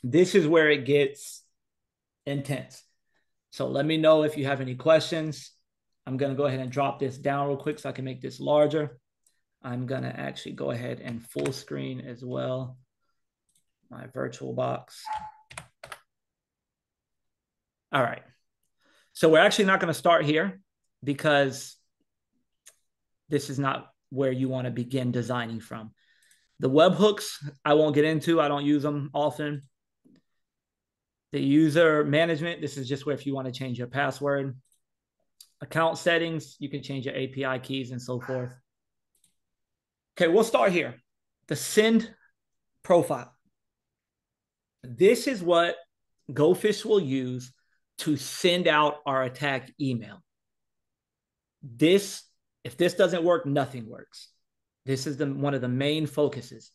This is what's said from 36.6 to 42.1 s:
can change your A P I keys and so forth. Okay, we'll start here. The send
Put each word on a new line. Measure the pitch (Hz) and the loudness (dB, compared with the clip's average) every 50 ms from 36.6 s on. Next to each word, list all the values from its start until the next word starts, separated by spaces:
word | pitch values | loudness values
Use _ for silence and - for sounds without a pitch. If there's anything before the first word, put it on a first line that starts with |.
| 143 139 | -12 -10
can | 147 143 | -10 -10
change | 123 - 139 135 117 | -10 -8 -8 -6 -6
your | 139 - | -6 -6
A | 139 131 131 | -6 -6 -6
P | 131 135 135 | -6 -6 -4
I | 131 131 127 | -4 -4 -4
keys | 127 - 135 135 127 117 | -6 -6 -6 -6 -6 -8
and | 131 123 | -10 -12
so | 123 - 127 120 | -8 -6 -8 -8
forth. | 123 - 131 127 123 123 127 _ _ _ _ _ _ _ _ _ _ _ _ _ _ _ _ _ _ _ _ _ _ _ _ _ _ _ _ _ _ _ _ - | -6 -6 -6 -6 -6 -8 -10 _ _ _ _ _ _ _ _ _ _ _ _ _ _ _ _ _ _ _ _ _ _ _ _ _ _ _ _ _ _ _ _ 0
Okay, | 180 170 | 2 4
we'll | 165 220 220 | 6 4 4
start | 226 - 269 233 202 | 4 2 2 4 4
here. | 180 175 143 123 123 - _ _ _ _ _ _ _ _ _ - | 2 2 -2 -4 -8 -14 _ _ _ _ _ _ _ _ _ -8
The | 156 | -6
send | 139 - - - 214 208 220 226 226 226 - | -6 -6 0 2 2 4 6 4 4 2 0